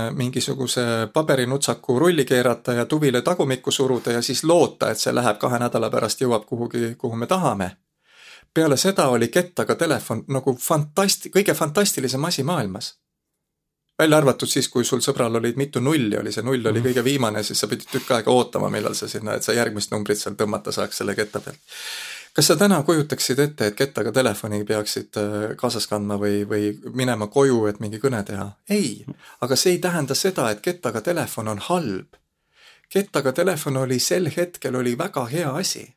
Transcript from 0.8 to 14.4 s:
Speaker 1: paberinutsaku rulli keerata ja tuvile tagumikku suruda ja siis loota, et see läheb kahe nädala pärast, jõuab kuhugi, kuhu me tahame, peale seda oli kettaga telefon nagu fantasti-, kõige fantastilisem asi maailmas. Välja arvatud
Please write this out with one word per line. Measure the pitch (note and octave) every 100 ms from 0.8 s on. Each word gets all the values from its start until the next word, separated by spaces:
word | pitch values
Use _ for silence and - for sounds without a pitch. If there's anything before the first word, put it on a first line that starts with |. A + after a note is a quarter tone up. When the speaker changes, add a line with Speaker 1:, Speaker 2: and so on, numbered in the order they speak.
| A#2+ A2+ A2
Speaker 1:
paberinutsaku | D#3+ D#3 C3 B2 C#3 - A#2 - B2
rulli | F3 D#3+ B2
keerata | B2+ B2 A#2+ -
ja | A#2+ A#2
tuvile | D#3 D3 A#2+
tagumikku | D3+ F3+ C#3+ B2+ C#3
suruda | - C3 A#2+ B2 A#2
ja |
siis | A#2 B2 D#3+
loota, | E3+ C3 - A2
et | A2
see | B2+
läheb | B2 A#2+ -
kahe | C3 B2
nädala | A#2+ A#2+ A2
pärast, | A#2+ A2+ -
jõuab | B2+ A2+ -
kuhugi, | A#2+ A#2 A#2+ A#2 A#2
kuhu | A#2+ A2+
me | A#2+
tahame, | F#3 D3+ G2+ F#2 - _ _ _ _ - - _
peale | E3 D#3+ B2+
seda | F#3+ F#3+ C#3+
oli | A#2+ A#2
kettaga | F3+ F3 - A2 A2+
telefon | E3 A#2+ - A2+ -
nagu | C3+ - B2
fantasti-, | - D#3 D3+ F#3+ G3 - - F#3+
kõige | G3
fantastilisem | D3+ D3+ D3+ G3+ - B2+ C3 D#3+
asi | E3+ C3+
maailmas. | F3 G2+ G2+ - - _ _ _ _ _ _ _ _ _ -
Välja | D#3 D3+
arvatud | C#3 A#2+